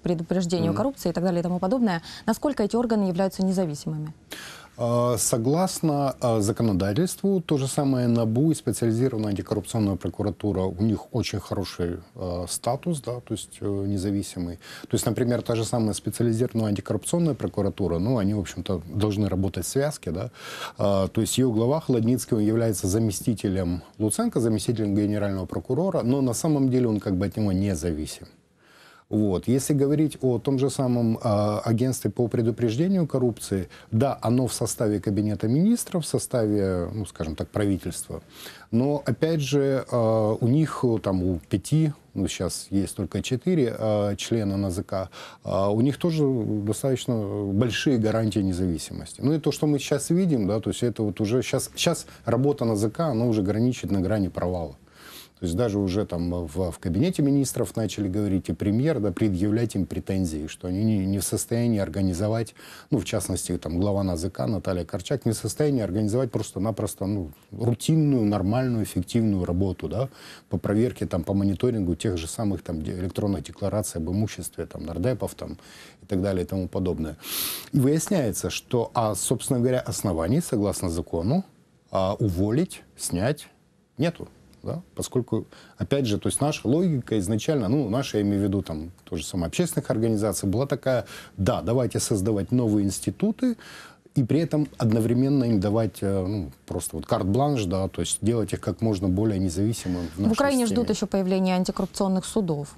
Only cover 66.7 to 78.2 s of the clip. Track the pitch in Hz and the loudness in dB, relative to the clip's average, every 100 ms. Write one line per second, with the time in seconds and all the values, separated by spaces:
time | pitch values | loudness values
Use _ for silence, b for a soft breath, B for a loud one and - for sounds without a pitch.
66.7 | 107 101 - 98 104 80 - _ 101 117 | -2 -4 -4 -4 -4 -6 -12 _ -4 0
67.7 | 117 - 160 147 131 104 104 92 117 131 | 0 2 4 4 4 4 2 2 2 2
68.7 | 117 95 - 90 117 110 98 90 87 95 | 0 -2 -2 0 2 2 2 0 0 0
69.7 | 87 78 90 131 B B B - 92 - | -2 -4 -4 -6 B B B -6 -4 0
70.7 | 104 123 123 98 92 82 98 98 90 123 | 2 2 0 -4 -2 0 2 2 2 0
71.7 | 117 92 82 - 87 80 - 104 87 - | 2 0 0 -2 -2 -4 -4 -2 -2 -4
72.7 | 82 78 92 92 - 104 98 73 - 101 | -6 -6 -4 -6 -2 -2 -2 -4 -6 -2
73.7 | 101 101 - 80 95 107 - 85 - 82 | -2 -2 -4 -2 0 -2 -4 -10 -8 -10
74.7 | - 78 82 92 127 95 - 82 80 B | -10 -8 -2 -2 -2 -4 -8 -12 -12 B
75.7 | B B B - 98 98 95 85 95 90 | B B B -4 -2 0 0 -2 -2 -4
76.7 | - 92 78 78 76 B B B B B | -2 -2 -2 -4 -8 B B B B B
77.7 | 151 127 160 - 196 | 2 4 2 2 0